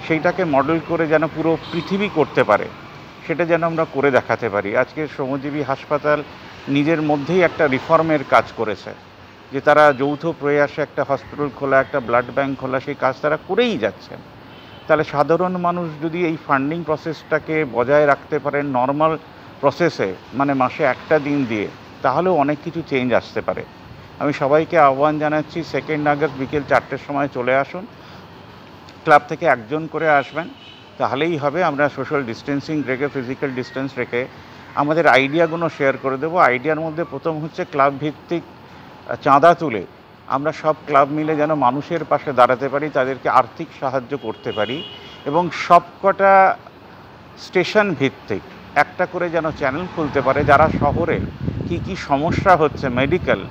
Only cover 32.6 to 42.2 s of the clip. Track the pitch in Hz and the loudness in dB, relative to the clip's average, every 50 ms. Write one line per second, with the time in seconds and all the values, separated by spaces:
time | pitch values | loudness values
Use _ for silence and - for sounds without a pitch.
32.6 | 135 - 160 151 135 113 131 123 143 139 - 139 123 120 135 - - 139 127 123 | -4 -4 -4 -4 -2 -2 -2 -2 -2 -4 -4 -6 -6 -6 -6 -6 -6 -6 -4 -6
33.6 | 120 - - 131 135 139 - 131 123 - - 120 131 - - - - - - - | -8 -6 -8 -8 -8 -6 -6 -6 -6 -4 -4 -4 -4 -6 -10 -20 -20 -20 -20 -20
34.6 | - - - - 143 147 156 160 160 151 120 131 135 139 143 170 170 165 156 170 | -20 -10 -4 -2 0 2 2 4 6 6 6 6 4 2 2 2 2 2 0 -2
35.6 | 170 156 - - 147 135 127 127 - 139 131 131 131 160 165 185 156 127 123 127 | -4 -4 -2 0 0 0 0 0 -2 -4 -2 -2 -4 -2 2 4 4 4 4 2
36.6 | 123 151 156 151 160 160 156 156 170 - 135 135 - 165 160 151 151 160 - - | 0 -2 -2 -2 -4 -6 -4 -6 -6 -6 -8 -6 -6 -4 -4 -4 -8 -8 -8 -8
37.6 | 180 - - 143 135 143 139 131 143 151 139 - - - 175 165 - - - - | -8 -6 0 2 2 2 2 -2 -6 -6 -6 -8 -8 -6 -6 -6 -6 -10 -20 -20
38.6 | - - - - - - - - - - 127 123 - 147 135 143 139 170 175 - | -20 -20 -20 -20 -20 -20 -20 -20 -10 -10 -10 -2 4 4 6 8 8 6 6 6
39.6 | 165 147 117 101 85 - - - - - - - - - - 139 143 156 147 - | 0 -4 -4 -4 -6 -8 -16 -20 -20 -20 -20 -20 -8 -6 -4 -2 -2 -4 -6 -2
40.6 | - 156 151 - - - 147 139 143 139 147 151 156 151 160 147 147 156 160 147 | -2 -2 -2 -2 -4 0 4 4 4 4 0 -4 -2 -2 0 0 0 0 0 2
41.6 | 131 120 123 147 139 - 175 165 151 139 147 139 | 2 2 2 0 -6 -4 -6 -6 -2 -2 -2 -2